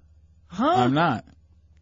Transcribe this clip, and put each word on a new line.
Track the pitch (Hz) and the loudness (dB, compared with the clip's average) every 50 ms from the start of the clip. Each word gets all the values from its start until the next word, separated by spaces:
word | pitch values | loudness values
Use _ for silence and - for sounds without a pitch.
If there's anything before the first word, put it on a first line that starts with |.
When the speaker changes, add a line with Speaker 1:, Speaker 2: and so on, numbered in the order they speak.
| - - _ _ _ - _ _ _ - | -20 -20 _ _ _ -20 _ _ _ -12
Speaker 1:
Huh? | 175 185 233 | -6 -2 0
Speaker 2:
I'm | 302 349 381 370 - 131 | 0 2 2 2 2 2
not. | 151 170 165 123 101 - - - - _ _ _ _ _ - _ _ | 0 0 0 -2 -4 -8 -14 -20 -20 _ _ _ _ _ -20 _ _